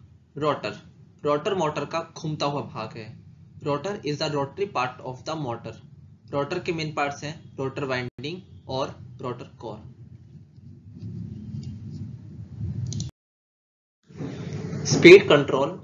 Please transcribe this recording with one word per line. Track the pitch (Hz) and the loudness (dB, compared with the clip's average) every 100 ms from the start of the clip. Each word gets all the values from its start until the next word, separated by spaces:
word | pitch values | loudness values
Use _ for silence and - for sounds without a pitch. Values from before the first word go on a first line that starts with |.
| - - - 143 | -20 -20 -18 -4
रोटर, | 147 139 107 101 - - - - | -2 0 -4 -8 -14 -20 -20 -6
रोटर | 147 147 165 | 0 0 2
मोटर | 190 156 151 143 | 0 0 0 -4
का | 165 165 - | -4 -6 -8
घूमता | 160 151 147 | -6 -2 -2
हुआ | 143 113 | -2 -4
भाग | 123 110 120 | -8 -10 -10
है। | 107 - - - - - 151 | -14 -16 -20 -20 -20 -8 -4
Rotor | 143 185 208 151 | -2 -2 -4 -4
is | 147 | -2
the | 156 147 | -2 -2
rotary | 135 - 202 139 | -2 -4 -4 -2
part | 127 - 123 | -2 -4 -12
of | 127 - | -10 -8
the | 160 135 | -6 -4
motor। | 113 117 107 - - - - - | -6 -10 -14 -18 -20 -20 -20 -6
रोटर | 143 143 180 | -2 -2 -2
के | 175 | -2
main | 165 151 | -2 -2
parts | 151 143 - | -2 -2 -2
हैं | 147 160 - - | -8 -10 -12 -6
रोटर | 135 131 | -6 -4
वाइंडिंग | 139 127 123 - 139 185 - - - | -4 -2 -4 -8 -8 -10 -14 -18 -8
और | 131 139 - - - | -4 -4 -8 -16 -10
रोटर | 131 123 - - | -8 -8 -12 -14
कोर। | 117 107 - - - - - - - - - - - - - - 107 - - - - - - - - - - - - - - - - - - - _ _ _ _ _ _ _ _ - - - - - - - - - | -12 -12 -16 -20 -20 -20 -20 -20 -20 -20 -20 -20 -20 -14 -12 -10 -10 -10 -10 -10 -10 -10 -12 -12 -12 -14 -16 -16 -14 -8 -6 -4 -4 -4 -6 -10 _ _ _ _ _ _ _ _ -18 -10 -10 -8 -8 -8 -8 -6 0
Speed | 147 165 196 - | 10 12 12 12
control | 147 139 131 143 180 | 6 6 2 0 -4